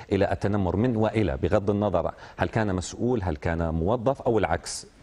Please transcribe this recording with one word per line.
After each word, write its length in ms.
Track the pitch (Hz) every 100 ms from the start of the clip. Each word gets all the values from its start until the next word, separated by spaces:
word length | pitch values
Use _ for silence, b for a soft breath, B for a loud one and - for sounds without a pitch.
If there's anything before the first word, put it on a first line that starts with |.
| B
إلى 200 | 98 98
التنمر 440 | 95 104 104 90 90
من 200 | 123 110
وإلى، 400 | 110 110 92 67
بغض 340 | 85 104 98
النظر 420 | 101 104 87 78 - B B
هل 120 | -
كان 260 | 120 107
مسؤول، 480 | 92 - 92 117 123
هل 140 | 90 73
كان 380 | 87 82 82
موظف 480 | 82 82 123 110 139
أو 160 | 131 110
العكس؟ 480 | 85 87 - - - -